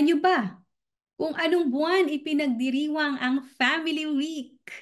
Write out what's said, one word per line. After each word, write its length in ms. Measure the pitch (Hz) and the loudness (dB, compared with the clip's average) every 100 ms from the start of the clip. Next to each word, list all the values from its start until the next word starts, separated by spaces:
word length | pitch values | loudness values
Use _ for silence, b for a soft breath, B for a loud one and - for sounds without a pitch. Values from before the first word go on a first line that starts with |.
| 302 | 4
nyo 160 | 294 | 4
ba 400 | 370 349 196 - _ _ _ _ _ - | 4 2 0 -6 _ _ _ _ _ -8
kung 160 | 320 | -6
anong 400 | 302 330 349 302 | -2 0 2 2
buwan 320 | 262 320 381 320 | 0 2 2 2
ipinagdiriwang 1040 | 294 311 294 285 233 262 262 302 302 294 269 | -2 -2 0 0 0 0 0 -2 -2 -2 -2
ang 240 | 254 269 262 - | -2 -2 -4 -2
Family 480 | 254 320 320 311 311 | 0 0 -2 -4 -2
Week? 560 | 277 302 311 247 - - - | -2 -2 -4 -10 -16 -18 -18